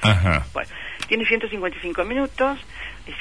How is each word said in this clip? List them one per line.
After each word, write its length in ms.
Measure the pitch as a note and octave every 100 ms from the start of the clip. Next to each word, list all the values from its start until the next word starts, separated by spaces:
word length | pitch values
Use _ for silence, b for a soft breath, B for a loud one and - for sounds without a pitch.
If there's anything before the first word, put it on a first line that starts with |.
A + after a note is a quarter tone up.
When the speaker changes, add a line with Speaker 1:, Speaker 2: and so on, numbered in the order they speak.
Speaker 1:
Ajá. 460 | G#2+ F#2 F#2 D2+ A#1+
Speaker 2:
Bueno, 160 | - - B B B -
tiene 200 | A3 A3
ciento 220 | A3+ A3+
cincuenta 280 | G#3 F3+ -
y 40 |
cinco 220 | F3+ E3+
minutos, 540 | F#3+ B3+ C4+ - C4 C#4 - B B B -
es 80 | -